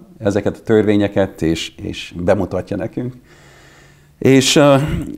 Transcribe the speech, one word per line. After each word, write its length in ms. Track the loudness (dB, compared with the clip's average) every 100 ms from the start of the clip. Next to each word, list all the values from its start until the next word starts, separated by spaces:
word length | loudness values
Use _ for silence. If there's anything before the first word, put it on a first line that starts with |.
| -20 -8
ezeket 380 | -4 -2 -4 -6
a 60 |
törvényeket, 800 | 0 2 4 2 0 0 -4 -2
és, 320 | -4 -2 -6 -12
és 380 | -12 -12 -14 -6
bemutatja 600 | -2 0 -2 -6 -8 -8
nekünk. 380 | -8 -8 -10 -12 _ -20 -20 -20 _ _ _ _ _ _
És, 380 | 4 4 4 4
eh, 260 | 4 4 0 -4 -8